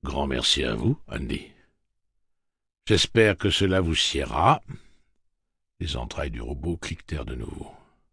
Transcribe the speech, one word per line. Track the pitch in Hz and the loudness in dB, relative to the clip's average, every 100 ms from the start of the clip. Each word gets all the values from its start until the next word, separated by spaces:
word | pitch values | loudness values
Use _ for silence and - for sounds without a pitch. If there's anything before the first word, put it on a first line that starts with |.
| - | -4
« | |
Grand | 62 71 | -2 0
merci | 64 60 - | 0 0 0
à | 64 | 0
vous, | 55 78 143 - | 0 0 0 -4
Andy. | - - - - - _ _ _ _ _ _ _ _ _ _ _ _ - | -8 -6 -6 -8 -20 _ _ _ _ _ _ _ _ _ _ _ _ 2
J'espère | 104 - 117 110 95 | 2 4 6 6 6
que | 101 | 2
cela | 92 98 95 | 2 4 4
vous | 85 82 | 2 2
siera. » | - 69 65 58 92 151 - - - _ _ _ _ _ _ _ _ _ | 0 -2 -4 2 4 4 0 -18 -18 _ _ _ _ _ _ _ _ _
Les | 82 62 | -6 -6
entrailles | 58 - 73 | -8 -6 -6
du | 57 | -6
robot | 57 67 78 82 | -8 -6 -4 -6
cliquetèrent | - 85 - 76 60 | -6 -10 -8 -8 -6
de | 62 | -8
nouveau. | 57 - - - _ _ _ | -10 -12 -16 -18 _ _ _